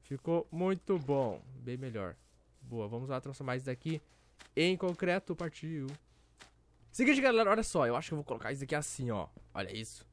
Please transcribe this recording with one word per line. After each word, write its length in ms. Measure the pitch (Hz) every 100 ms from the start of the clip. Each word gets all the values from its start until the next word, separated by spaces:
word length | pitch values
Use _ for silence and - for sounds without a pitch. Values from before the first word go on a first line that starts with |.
Ficou 460 | - 139 165 170 -
muito 460 | 165 185 190 - 190
bom. 440 | 135 143 123 95 - 131
Bem 220 | 123 127
melhor. 380 | 131 110 92 - - _ _ _
Boa, 260 | 127 117 104
vamos 220 | 117 131
lá 100 | 131
transformar 380 | 139 135 135 127
isso 80 | 131
daqui 360 | 127 160 156 - _ _ _ - -
em 220 | 170 185
concreto. 580 | 185 175 185 180 - 165
Partiu. 520 | 170 - 156 160 135 147 _ _ _ _ - _ _ _ -
Seguinte, 300 | - 254 277
galera, 280 | 269 226 214
olha 140 | 214
só. 220 | 220 170 123
Eu 100 | 120
acho 140 | 160
que 40 |
eu 40 | 151
vou 80 | 147
colocar 260 | 117 110
isso 120 | 139
aqui 120 | 135 151
assim, 340 | 151 - 123
ó. 160 | 104 80 - -
Olha 220 | - 92 104
isso. 300 | 110 - -